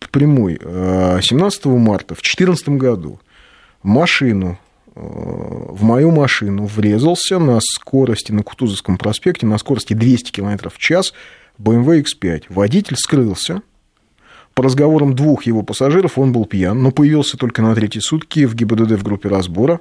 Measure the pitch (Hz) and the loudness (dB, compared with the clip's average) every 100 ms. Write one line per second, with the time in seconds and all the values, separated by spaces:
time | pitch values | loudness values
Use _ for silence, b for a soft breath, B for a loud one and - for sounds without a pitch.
0 | - 139 147 139 98 80 - 90 92 92 | -4 0 2 4 2 -4 -8 -4 0 2
1 | 92 92 - 123 196 - 143 127 113 98 | 2 2 0 0 0 -2 0 2 2 0
2 | - - - - 185 175 - 143 127 107 | -4 -8 -6 0 0 0 -2 -2 0 -2
3 | 76 50 _ b b b b b 95 117 | -4 -14 _ b b b b b 0 2
4 | 170 - 131 101 92 90 _ _ _ - | 2 0 0 0 -2 -6 _ _ _ -20
5 | - - - 85 - 85 - 98 107 120 | -16 -12 -12 -10 -12 -12 -14 -2 2 4
6 | 160 160 139 - 104 98 104 107 104 107 | 4 4 2 0 -2 -2 -4 0 2 2
7 | 147 175 - 185 156 117 - - - 135 | 2 0 0 0 2 2 0 -6 -2 0
8 | 127 107 - 104 101 - 120 98 - 90 | 2 0 -2 -4 -4 -4 -4 -4 -4 -2
9 | 107 104 - 175 113 107 - 123 - 113 | -2 -2 -2 -2 0 -2 -2 -4 -2 0
10 | 120 123 - - 101 101 - - - 165 | 2 2 0 -8 -6 -6 -8 -6 -2 0
11 | 185 - B B B B 107 117 131 165 | -2 -6 B B B B 0 2 4 2
12 | 143 - 92 80 - 92 101 165 208 131 | 2 -4 -4 -4 -6 -2 0 0 -2 -4
13 | - 147 117 92 - 180 - _ _ _ | -2 0 0 -2 -6 -8 -12 _ _ _
14 | _ _ b b b - 131 127 147 156 | _ _ b b b -2 0 4 4 4
15 | 143 131 151 139 - 113 104 104 135 165 | 2 2 2 2 0 -2 -2 -2 0 2
16 | 180 - 135 120 107 98 90 117 131 131 | 2 2 0 2 0 0 0 0 0 4
17 | 147 151 139 - 127 - 110 110 107 107 | 4 4 0 -2 -4 0 2 2 0 -4
18 | - 160 - 156 135 113 110 113 110 107 | -4 -4 -2 0 0 2 0 0 2 0
19 | 104 101 101 98 90 85 131 170 | -2 -4 -2 -2 -2 0 0 0